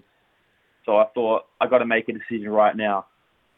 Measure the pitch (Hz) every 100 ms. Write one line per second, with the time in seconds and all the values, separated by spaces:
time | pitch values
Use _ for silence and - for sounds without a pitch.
0 | _ _ _ _ _ _ _ _ - 104
1 | 110 123 113 110 - - 113 127 117 113
2 | 113 110 - 117 104 107 104 110 107 98
3 | - _ _ _ _